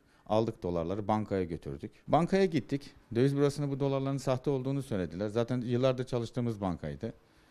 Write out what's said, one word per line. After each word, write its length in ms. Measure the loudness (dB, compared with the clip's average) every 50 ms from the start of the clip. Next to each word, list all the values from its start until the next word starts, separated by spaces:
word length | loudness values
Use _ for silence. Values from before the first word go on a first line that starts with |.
| _ _ _ _ _
Aldık 380 | 0 2 2 2 2 -2 -4 -4
dolarları, 440 | -2 0 0 0 -2 -2 -2 0 0
bankaya 360 | 0 0 0 0 -2 -2 -2
götürdük. 480 | -2 -4 -6 -8 -8 -10 -8 -10 -12 -14 -14 _ 2
Bankaya 380 | 2 4 4 4 4 4 4
gittik. 460 | 4 2 0 -2 -2 -4 -6 -6 -10 -20 -20 -14 -4 2
Döviz 200 | 2 4 4 4
bürosuna 340 | 4 2 2 2 0 -2 -2
bu 100 | -2 -2
dolarların 380 | 0 0 0 0 0 -2 -2 -2
sahte 320 | 0 0 0 0 0 0
olduğunu 340 | -2 0 0 -2 -2 -4 -4
söylediler. 440 | -2 -2 -2 -2 -2 -4 -4 -4 0
Zaten 340 | 0 0 0 2 0 -2
yıllardır 440 | 0 0 2 4 4 4 2 2 -2
çalıştığımız 560 | -2 -2 -4 -4 -4 -4 -4 -2 -2 -2 -2
bankaydı. 520 | -2 -2 -2 -2 -6 -8 -8 -8 -8 -10 -10 -12 _ _ _ _ _ _